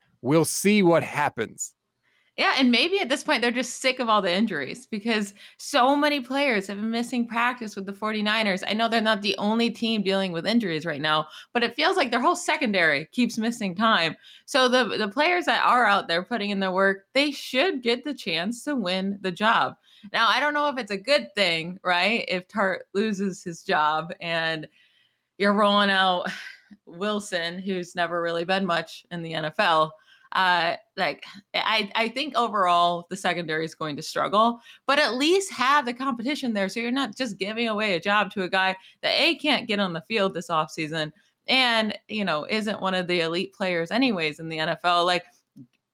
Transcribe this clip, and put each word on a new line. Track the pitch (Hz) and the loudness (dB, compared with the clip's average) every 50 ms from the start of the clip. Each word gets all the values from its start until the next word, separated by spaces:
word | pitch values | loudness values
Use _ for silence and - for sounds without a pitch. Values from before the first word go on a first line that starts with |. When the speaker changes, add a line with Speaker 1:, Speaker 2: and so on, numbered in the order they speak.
| _ _ _ _ | _ _ _ _
Speaker 1:
"We'll | - 120 151 165 151 | 0 4 4 4 4
see | - - - - 202 214 208 190 | 4 0 0 4 4 6 6 6
what | 170 170 156 127 | 6 6 6 4
happens." | - - 143 147 123 - 123 110 - - - - - _ _ _ _ _ _ _ _ _ _ _ _ - - | 0 -2 -2 -2 -2 -2 -4 -6 -6 -6 -10 -12 -12 _ _ _ _ _ _ _ _ _ _ _ _ -6 -2
Speaker 2:
Yeah, | 302 381 - | 0 0 2
and | 262 269 247 | 4 4 4
maybe | 240 226 285 349 381 403 | 4 4 2 2 0 -2
at | 370 233 | 0 -2
this | 277 - - | -2 -4 0
point, | 302 294 233 240 | -2 0 0 0
they're | 240 | 0
just | 233 247 247 - - - - | 0 0 -4 -4 -6 -4 -2
sick | 254 254 247 | -2 -2 -2
of | 240 226 | 0 2
all | 214 208 190 | 2 2 4
the | 185 175 | 2 2
injuries | 196 233 208 180 147 135 131 - - - | 2 0 0 -2 -4 -6 -8 -10 -14 -12
because | - 220 202 208 233 226 214 196 - - - - - _ _ | -10 -10 -8 -4 -2 -2 -2 -2 -4 -10 -18 -20 -20 _ _
so | - - - 269 240 262 285 | -12 -2 2 4 4 4 4
many | 285 294 294 294 285 | 4 2 2 0 0
players | 247 247 262 277 285 277 226 196 196 | -4 -4 -2 0 0 2 0 0 -2
have | - 202 202 | -4 -8 -6
been | 214 226 | -6 -4
missing | 226 233 240 240 262 240 233 233 | -2 -4 -4 -4 -2 -4 -4 -2
practice | 220 233 233 247 254 247 226 208 - | -2 0 0 0 -2 -4 -10 -10 -10
with | 208 196 | -10 -10
the | 190 196 | -10 -10
forty-niners. | 196 220 214 220 214 208 214 214 226 220 202 180 190 - | -6 -6 -4 -2 -2 0 0 0 2 2 0 0 -2 -2
I | - 208 | -4 -2
know | 220 233 226 | 0 0 2
they're | 226 233 214 | 2 2 2
not | 220 220 202 | 2 0 0
the | 208 208 - | 0 -4 -4
only | - 202 208 220 233 233 233 | 0 0 0 2 2 0 0
team | 233 - 233 220 226 214 180 | -2 -2 -2 -2 0 0 0
dealing | 190 190 196 190 185 170 | 0 0 0 0 -2 -4
with | 165 165 | -4 -2
injuries | 190 226 240 220 180 160 156 156 | 2 0 2 2 0 -4 -4 -4
right | 170 151 135 | -4 -6 -2
now, | 151 156 156 156 156 - - - - _ - | 0 2 2 2 0 -2 -10 -20 -20 _ -2
but | 240 233 | -2 -2
it | 226 233 | -2 -2
feels | - 302 359 381 370 | 0 0 2 2 2
like | - 233 | 0 0
their | 233 240 247 | 0 2 2
whole | 339 349 | 2 2
secondary | - - - 311 311 302 226 196 185 170 156 147 135 156 - - | 2 0 -2 -2 0 0 0 2 2 4 4 2 0 -2 -4 -2
keeps | 254 240 233 - | 0 0 0 0
missing | 226 220 233 233 - 208 190 170 | -2 -4 -4 -4 -4 -6 -6 -2
time. | 190 226 226 214 180 165 160 - - _ - - - _ | 0 2 2 4 4 2 0 -2 -6 _ -20 -20 -20 _
So | - - 277 262 | -2 2 2 4
the, | 247 240 254 240 196 - | 4 4 2 2 2 0
the | - 214 202 | -2 -4 -4
players | - 269 302 349 359 359 320 | 0 0 2 2 2 0 0
that | 285 233 190 - | 0 0 2 4
are | 175 233 247 240 | 4 4 4 4
out | 208 202 190 - - | 4 4 2 2 0
there | 165 175 190 | -2 -2 -2
putting | - 240 220 202 202 | -2 -4 -4 -2 -2
in | 202 196 | -2 -2
the | 190 190 | -2 0
work, | 180 185 196 196 196 196 _ _ - | 2 2 2 2 2 0 _ _ 0
they | 269 285 302 277 | 0 0 0 -2
should | - - - - 254 330 381 392 254 240 | -6 -10 -4 0 0 0 0 0 -2 -2
get | 233 240 247 - | -2 -2 -2 -2
the | 294 269 | -8 -8
chance | - - 202 160 160 175 208 240 240 - | -8 -6 -4 -2 -2 -2 -4 -6 -6 -6
to | 294 294 | -4 -4
win | 254 196 175 185 190 190 196 202 - | -2 -2 -2 -2 -2 -2 -4 -6 -4
the | - 185 170 | -6 -6 -4
job. | - 208 220 226 175 135 127 - _ _ _ _ - - 196 | 0 2 2 4 4 2 0 -4 _ _ _ _ -20 -18 -4
Now, | - 208 233 | 0 2 2
I | 214 214 247 | 4 4 2
don't | 277 294 294 | 2 0 0
know | 294 294 294 | 0 0 0
if | 254 254 | -2 -4
it's | 226 202 | -6 -6
a | 202 | -6
good | 196 196 269 285 294 240 - - | -8 0 2 2 2 0 -2 -2
thing, | 208 196 175 165 160 160 175 180 - - | 0 2 2 2 0 -2 -6 -8 -6 -2
right, | 180 175 175 180 208 233 220 - - | 0 2 2 2 2 2 0 -2 -2
if | 185 180 180 _ | -4 -4 -4 _
Tartt | - 220 202 190 170 - - _ - | -2 0 0 0 0 -4 -8 _ -2
loses | 196 220 220 202 180 202 196 175 - - | 0 0 0 0 -2 -2 -4 -4 -6 -10
his | 180 165 - - | -12 -12 -12 -4
job | - 180 151 151 151 156 156 165 165 - - - | -2 0 2 2 2 2 0 -4 -6 -10 -10 -6
and | 170 165 165 165 160 160 156 156 - _ _ _ _ _ _ _ _ _ _ _ _ _ | -4 -2 -2 0 -2 -2 -4 -8 -14 _ _ _ _ _ _ _ _ _ _ _ _ _
you're | - 196 202 202 | 0 2 2 4
rolling | 208 208 202 202 208 202 202 | 4 4 4 6 4 4 4
out | 196 190 190 185 180 180 - 190 - - - - - | 4 4 4 4 2 2 -2 -6 -8 -10 -14 -16 -18
<sighs> | - _ _ 208 _ _ | -20 _ _ -20 _ _
Wilson, | - 170 170 196 214 214 208 202 - 185 175 165 170 175 185 | -20 -12 -6 -4 -2 -2 -4 -4 -4 -4 -4 -4 -4 -8 -8
who's | 185 196 190 180 180 175 - | -6 -4 -4 -4 -6 -8 -4
never | 180 170 165 175 170 170 | -2 -2 -2 0 -2 -2
really | 170 170 170 170 | -2 -2 -2 0
been | 175 190 196 196 | 0 0 0 2
much | 180 170 165 165 - - - - - | 0 0 -2 -2 -4 -12 -20 -16 -12
in | 175 170 165 | -10 -10 -8
the | 165 160 | -6 -6
N | 160 156 | -4 -6
F | 156 - - | -6 -2 0
L. | 208 175 165 156 156 156 - - _ _ _ _ _ - - | 2 4 4 4 4 2 -2 -14 _ _ _ _ _ -6 -2
Uh, | 185 190 180 180 170 165 170 - - - _ - | 0 2 4 4 2 2 0 -2 -4 -8 _ -6
like, | 190 185 151 190 - - - - - - _ - | -4 -2 -2 -4 -6 -12 -20 -20 -20 -20 _ -4
I, | - - - 220 220 214 202 - | -2 0 0 0 0 -2 -2 -2
I | 220 233 233 | -2 -2 -2
think | 233 262 302 294 - | -2 -6 -6 -4 -2
overall | 233 240 220 208 208 185 180 175 175 175 175 175 170 170 - | 0 0 0 0 2 2 4 4 4 4 4 2 0 -4 -8
the | 180 | -12
secondary | 180 - 185 175 175 170 151 156 156 160 | -4 -2 -2 -2 -2 -2 -4 -2 -2 -4
is | 160 - | -4 -6
going | - 160 156 143 | -8 -8 -6 -6
to | 147 165 | -8 -10
struggle, | - - 165 147 151 185 208 226 240 240 233 _ - - - - | -6 -4 -2 -2 2 4 4 4 4 2 -2 _ -20 -20 -14 -2
but | - 277 294 | 0 2 2
at | 302 226 226 | 2 2 2
least | 254 285 320 370 392 392 - 240 | 0 2 4 4 2 2 -2 -4
have | - 247 262 285 294 262 | -2 2 4 4 2 2
the | 240 240 | 0 -6
competition | - 269 277 233 214 214 269 302 - 277 240 214 | -4 -4 -4 -4 -4 -4 -4 -4 -4 -4 -4 -2
there. | 202 196 190 | 0 -2 -2
So | 196 226 | -2 -4
you're | 233 240 | -4 -2
not | 247 277 269 220 208 | -2 -2 -2 -4 -4
just | - 262 240 185 | -6 -6 -6 -4
giving | - 185 202 220 226 240 226 | -6 -6 -6 -4 -2 -2 -2
away | 214 202 214 208 185 | 0 -2 0 0 -2
a | 160 | -2
job | - 202 202 214 202 196 - | 0 2 2 2 2 0 -2
to | 208 185 | -6 -4
a | 165 | 0
guy | 190 190 185 190 185 - - - _ _ - | 0 2 2 2 0 -4 -8 -20 _ _ -2
that, | - - - | 0 2 2
A, | 269 330 330 | 2 2 0
can't | - - 302 254 185 131 - | 0 0 0 0 0 0 -2
get | 220 202 | -2 -2
on | 202 180 165 | 0 -2 -2
the | 160 - - | -6 -6 -4
field | 226 214 196 190 190 | -2 0 0 0 0
this | 165 180 - | -4 -6 -2
offseason | 170 156 156 156 - 170 160 147 160 160 151 151 - _ _ _ _ _ _ | 0 0 0 -2 -4 -8 -6 -4 -4 -4 -4 -6 -8 _ _ _ _ _ _
and, | - 254 262 254 240 226 220 220 208 - - _ - | 0 2 2 2 2 2 2 0 0 -4 -8 _ -8
you | 214 214 202 | -6 -4 -2
know, | 180 156 151 - - | 0 -2 -2 -2 -2
isn't | 214 214 208 220 196 - | -4 -2 -2 -2 -4 -4
one | 185 190 185 | -2 -2 -2
of | 185 180 165 | -2 -2 0
the | 180 175 | 0 0
elite | 165 165 165 180 185 - _ | 0 0 -2 -2 -4 -6 _
players | - 202 185 180 170 165 165 | -6 -4 -2 0 -2 -2 -2
anyways | 190 240 269 254 208 175 160 151 151 165 | 0 0 2 2 2 0 -2 -4 -4 -6
in | 165 160 | -8 -8
the | 160 156 | -4 -4
N | 156 170 | -2 -2
F | 160 - - | -2 -2 0
L. | 175 175 175 170 | 2 2 4 4
Like, | 180 180 175 - - _ _ _ _ _ - - _ _ _ _ _ | 2 2 0 -2 -6 _ _ _ _ _ -20 -20 _ _ _ _ _